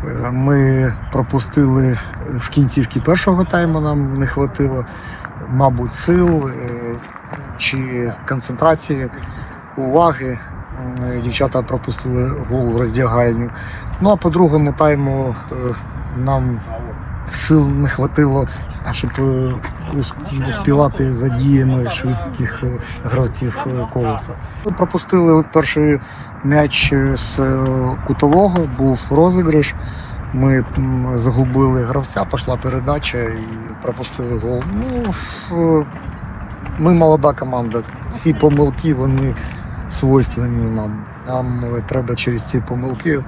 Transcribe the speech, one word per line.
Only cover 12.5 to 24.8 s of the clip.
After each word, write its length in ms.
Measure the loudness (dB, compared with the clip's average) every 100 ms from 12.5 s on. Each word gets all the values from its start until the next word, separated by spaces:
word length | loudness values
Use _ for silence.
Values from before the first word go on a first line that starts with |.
гол 220 | 0 0
в 40 | 2
роздягальню. 760 | 2 2 2 4 2 2 -4 -6 -10 -10 -8 0
Ну, 100 | 4
а 60 | 4
по 140 | 4
другому 420 | 4 4 4 2 4
тайму, 560 | 2 4 0 0 -2 -4 -8
е, 20 | -6 -4 -6 -8 -10 -8 -4
нам 440 | 0 2 0 -2 -6 -10 -8 -10 -10 -10 -8
сил 340 | -2 4 6 6
не 200 | 2 0
хватило, 600 | 0 0 2 2 2 0 -4 -10 -8 -6
щоб, 200 | -4 -4 0
е, 340 | 0 2 0 -2 -8 -10 -6 -4
ус-, 140 | -4 -6 -6 -4 -4
успівати 640 | -2 2 4 4 2 0
за 160 | 0 0
діями 640 | 2 4 4 4 2 -2
швидких, 680 | -4 -2 -2 -4 -4 -4 -4
е, 40 | -4 -4 -8 -8
гравців, 640 | -2 0 0 0 -4 -4 -4
е, 200 | -4 -4
«Колоса». 400 | -2 0 -2 -6 -10 -10 -6 -6
Ми 60 |
пропустили 600 | 0